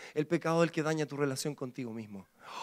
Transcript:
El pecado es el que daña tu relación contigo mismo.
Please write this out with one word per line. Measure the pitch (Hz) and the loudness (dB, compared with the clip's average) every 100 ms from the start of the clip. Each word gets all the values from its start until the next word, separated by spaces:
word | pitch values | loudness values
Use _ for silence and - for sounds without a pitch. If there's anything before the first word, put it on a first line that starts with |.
| - 147 | -4 0
El | 151 | 2
pecado | 170 160 165 | 2 4 4
es | 165 | 4
el | |
que | 165 | 4
daña | 151 160 147 | 2 2 0
tu | 143 | 0
relación | 143 131 156 | 0 0 -4
contigo | 139 127 123 120 | -4 -6 -6 -6
mismo. | 113 107 101 - _ - - | -6 -8 -12 -14 _ -14 -10